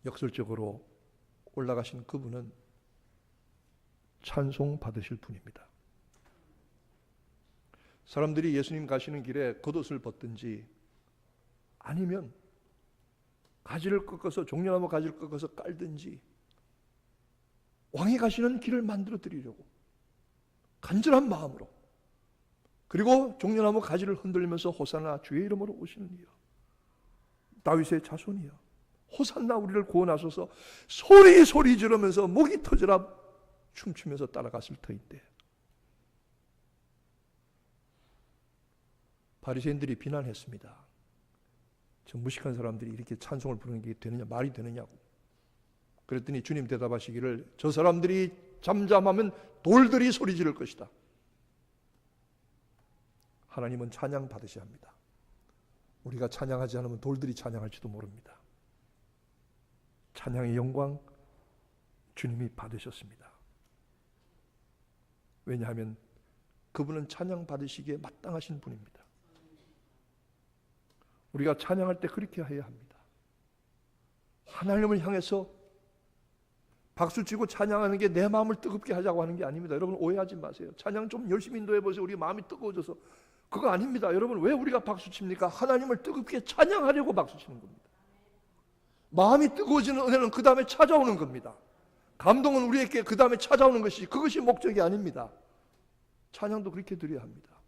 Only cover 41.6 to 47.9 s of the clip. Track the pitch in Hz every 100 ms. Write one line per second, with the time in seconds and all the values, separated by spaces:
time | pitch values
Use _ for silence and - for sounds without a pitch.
41.6 | _ _ _ _ - 123 123 - 139 120
42.6 | 117 113 113 113 120 117 - 143 131 113
43.6 | 123 117 110 113 117 120 113 117 139 127
44.6 | 117 117 113 - _ _ _ _ _ _
45.6 | _ _ _ _ - 127 123 139 - 151
46.6 | 123 123 120 117 - 117 127 117 - _
47.6 | 151 147 175